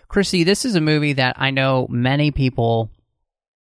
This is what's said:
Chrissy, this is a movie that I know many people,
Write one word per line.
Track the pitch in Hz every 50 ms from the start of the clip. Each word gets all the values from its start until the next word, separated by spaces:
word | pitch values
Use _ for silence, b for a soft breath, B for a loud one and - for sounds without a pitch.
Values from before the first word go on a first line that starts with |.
| b -
Chrissy, | - 202 196 - - 185 165
this | 170 202 - -
is | 269 220
a | 175
movie | 156 151 151 151 147 147 143
that | 131 127 127 127 -
I | 131 135 135
know | 135 135 135 131 131 127 -
many | - 120 120 127 135 143 147 151 143
people, | - 135 127 123 - 117 117 117 113 113 110 - _ _ _ _ _ _ _ _ _ _ _ _ _ _ _ _